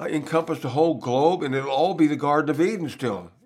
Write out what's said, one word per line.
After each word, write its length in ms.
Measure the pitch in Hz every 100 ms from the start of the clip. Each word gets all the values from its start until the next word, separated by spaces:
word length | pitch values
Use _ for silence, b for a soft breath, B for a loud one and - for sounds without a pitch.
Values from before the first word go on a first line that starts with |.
uh, 40 |
encompassed 580 | - 156 143 165 165 156
the 80 | 135
whole 240 | 139 165
globe, 480 | 131 123 127 151 180
and 120 | 147
it'll 160 | 135 139
all 240 | 135 170
be 120 | 175 151
the 100 | 147
Garden 340 | 143 147 147
of 100 | 143
Eden 280 | 180 220 156
still, 440 | - 123 98 87 -